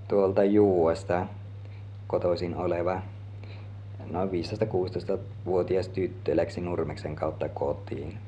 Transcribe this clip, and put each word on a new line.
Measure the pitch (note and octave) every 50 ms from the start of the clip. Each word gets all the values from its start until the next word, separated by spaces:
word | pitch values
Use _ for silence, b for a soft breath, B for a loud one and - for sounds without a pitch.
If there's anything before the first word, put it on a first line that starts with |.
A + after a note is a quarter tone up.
| -
tuolta | - G#2 G2+ G2 F#2+ G2 G#2 G2+
Juuasta | G2+ G#2 G#2 G#2 G2+ F#2 F2 D#2+ E2 E2 - - - F2+ F2+ F#2+ - - - - - - - B B B B B B B - -
kotoisin | - - F2+ - F2+ E2+ E2 F2+ F2 -
oleva | E2 F2+ F2 E2+ F2 E2+ F2+ F#2 F#2+ - - - - - - - - B B B B B B B B - - - - - -
noin | D2+ F2+ F#2+ F#2+
viisitoista | F#2 E2+ D#2+ - A2 G#2+ A2
kuusitoista-vuotias | A2 - F#2 F#2 F#2 - F2+ - - F#2+ F#2 - - - - - F2+ F#2 F2+ F2 E2+ F#2 F#2+ F2+ -
tyttö | - F#2+ F2+ E2+ - - - - D2
läksi | E2 E2+ - - F2
Nurmeksen | F2 F2 F2 E2+ D#2+ D2+ D2 - - D#2 D#2
kautta | - D#2+ D#2 D#2 - D#2 D2+
kotiin. | - - C#2+ C#2+ D2 - - - - C2+ C#2+ D2+ - - -